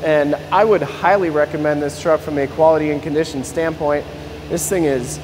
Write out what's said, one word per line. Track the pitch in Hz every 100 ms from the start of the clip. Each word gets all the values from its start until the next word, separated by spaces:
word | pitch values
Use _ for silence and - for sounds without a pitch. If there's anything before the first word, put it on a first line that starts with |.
And | 156 151 147 147 -
I | 180
would | 220 196
highly | 143 - 180 202 175
recommend | 151 147 151 151 147
this | 147 -
truck | 175 156
from | 151 147
a | 135
quality | 151 160 160 151
and | 147
condition | 160 147 160 139
standpoint. | 127 - 165 156 151 147 - - - - -
This | 156 -
thing | 190 160
is | 135 120 -